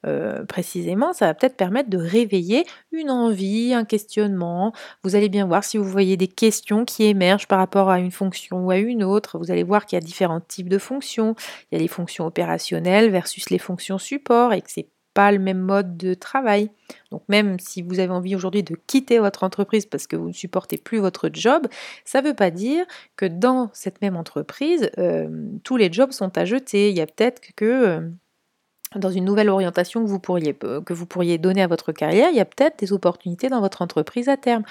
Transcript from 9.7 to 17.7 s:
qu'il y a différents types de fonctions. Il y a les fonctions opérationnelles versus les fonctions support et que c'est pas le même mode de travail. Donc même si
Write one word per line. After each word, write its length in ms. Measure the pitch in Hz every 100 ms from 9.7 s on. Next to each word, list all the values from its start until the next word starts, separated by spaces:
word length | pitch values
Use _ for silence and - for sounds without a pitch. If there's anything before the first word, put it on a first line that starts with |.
| 208 -
qu'il 100 | 180
y 60 |
a 40 | 165
différents 360 | - 180 165
types 260 | - - 180
de 100 | 196
fonctions. 580 | - 269 - - 220 226 - - _
Il 40 | 160
y 20 |
a 20 |
les 80 | 160
fonctions 380 | - 170 - 165
opérationnelles 840 | 170 170 165 - 165 175 196 226
versus 380 | 185 175 - -
les 100 | 180
fonctions 380 | - 180 - 190
support 540 | - 277 - 233 240
et 100 | 202
que 80 | -
c'est 200 | - - _ _
pas 180 | - 202
le 80 | 202
même 200 | 190 185
mode 360 | 185 196 185 170
de 200 | 185 185
travail. 540 | - 269 247 202 214 - - - _
Donc 120 | - -
même 280 | 208 208 180
si 220 | -